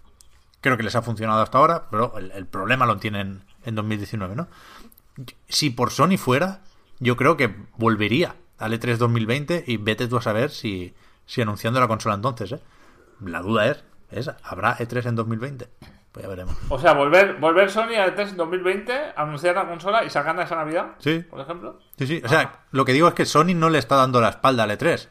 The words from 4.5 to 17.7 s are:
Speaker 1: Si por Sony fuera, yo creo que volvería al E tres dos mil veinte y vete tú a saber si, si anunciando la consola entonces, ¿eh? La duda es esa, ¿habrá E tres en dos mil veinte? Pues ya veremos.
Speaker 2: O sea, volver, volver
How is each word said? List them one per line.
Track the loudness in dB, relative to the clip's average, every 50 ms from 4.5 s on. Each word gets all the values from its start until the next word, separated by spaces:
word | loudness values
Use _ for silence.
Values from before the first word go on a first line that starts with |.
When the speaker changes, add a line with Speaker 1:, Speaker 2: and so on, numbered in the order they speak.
| -12 -20 -20 -20 -20 -20 -20 -20 -20 -20 _ _ _ -18 -16 -16 -18 _ _ -6
Speaker 1:
Si | -4 -2 0 0
por | 0 0 -2 -2
Sony | 2 2 4 4 4
fuera, | 2 2 2 2 2 2 0 -4 -8 -14 -20 -20 _ _ _ -14 -4
yo | 0 0 0
creo | 4 4 4 4
que | 4 2 0 -2 -6 -14 -16 -6
volvería | 0 2 2 2 2 2 0 2 0 0 -2 -4 -10 -20 -20 _ -10
al | -6 -6 -4
E | -4
tres | -2 -2 0 2
dos | 2 2
mil | 2 0 0
veinte | 0 -2 -2 -2 -2 -4 -4 -2
y | -4 -4
vete | -2 -2 -2 -2 -2 -2 -2
tú | -2
a | -2 -2
saber | 0 0 0 -2 -2
si, | -4 -6 -8 -6 -6 -6 -8 -10 -14 -20 _ -20 _ _ _
si | -8 -4 -2 -2
anunciando | -2 -2 -4 -4 -2 2 2
la | 2 2
consola | 0 -2 -2 -2 -2
entonces, | -2 -2 -4 -4 -4 -8 -10 -10
¿eh? | -12 -14 -18 -20 -20 -20 -20 -20 _ _ _ _ -16
La | -12 -10 -8 -6 -4
duda | 0 2 2 2
es | 2 0 -2 -8 -16 -20 -20 -20 -12
esa, | -10 -10 -8 -8 -10 -12 -14
¿habrá | -14 -10 -4 -4 -4 -2 -2
E | -6
tres | -6 -4 -4 -4
en | -2 -2
dos | -2 -2
mil | -4 -4 -6
veinte? | -6 -8 -10 -12 -14 -16 -18 -20 -20 -20 -20 -20 _ _ -18
Pues | -16 -12
ya | -12
veremos. | -12 -8 -6 -4 -4 -4 -4 -4
Speaker 2:
O | -4 4
sea, | 6 6 6
volver, | 6 6 6 6 6 6 6 2 2
volver | 2 4 6 6 4 4